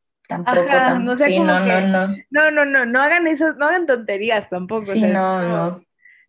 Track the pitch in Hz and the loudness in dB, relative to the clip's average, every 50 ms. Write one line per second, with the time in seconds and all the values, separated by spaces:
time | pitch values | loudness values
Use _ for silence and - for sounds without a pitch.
0 | _ _ _ _ _ - 175 175 175 240 247 523 523 539 - 269 262 254 254 247 | _ _ _ _ _ -10 -10 -6 -2 0 2 2 2 2 2 2 2 2 0 0
1 | 240 247 247 247 294 285 - - - 190 180 185 190 190 185 190 190 196 190 190 | -2 -2 0 2 2 2 2 2 2 2 2 2 2 2 0 2 2 0 0 0
2 | 190 196 196 196 - _ 269 294 311 311 302 302 285 277 277 269 247 233 240 262 | 0 -2 -4 -8 -10 _ 0 2 2 2 2 2 0 2 2 0 0 0 0 0
3 | 277 294 330 349 339 320 320 269 320 320 294 - 285 302 349 370 349 294 254 240 | 2 2 2 2 0 0 0 0 0 -2 0 0 0 0 0 0 0 0 0 -2
4 | 226 208 202 196 208 233 226 208 185 - 185 180 185 185 220 226 214 196 196 220 | -2 -4 -6 -4 -2 -2 -2 -2 -2 -4 -6 -8 -6 -6 -6 -6 -6 -4 -2 0
5 | 220 208 202 190 185 190 185 185 175 175 170 165 170 175 180 - - _ _ _ | 0 2 0 0 0 -2 -2 -2 -2 -2 -2 -2 -4 -4 -6 -10 -16 _ _ _
6 | _ - - _ _ | _ -20 -20 _ _